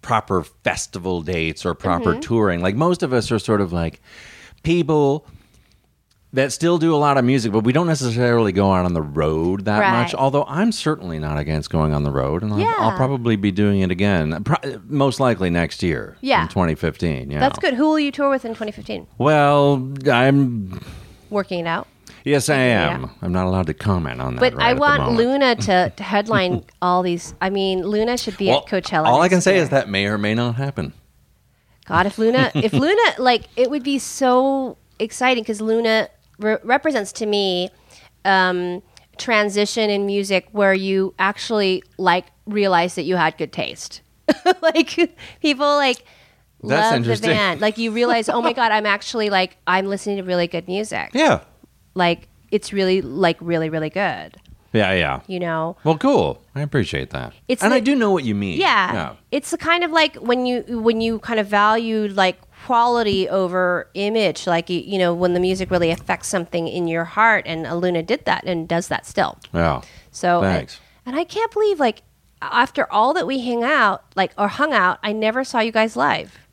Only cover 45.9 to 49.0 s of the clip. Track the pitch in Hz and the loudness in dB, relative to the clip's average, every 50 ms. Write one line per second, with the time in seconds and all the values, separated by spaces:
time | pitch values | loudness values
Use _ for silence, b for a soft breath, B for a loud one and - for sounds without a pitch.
45.9 | 247 - - b b b b b b b b b _ _ - - 131 - 214 220 | 0 -2 -6 b b b b b b b b b _ _ -6 -2 0 2 2 2
46.9 | 226 233 117 117 117 - 214 - - - 208 190 170 143 208 214 214 220 233 226 | 2 2 0 0 -2 0 0 0 0 2 2 0 0 0 -2 -2 -2 -2 -4 -4
47.9 | 214 226 240 240 240 233 220 233 233 240 233 330 285 262 240 226 214 214 214 214 | 0 0 0 2 2 0 0 0 -2 0 0 0 0 2 2 2 2 2 2 2
48.9 | 202 208 | 0 0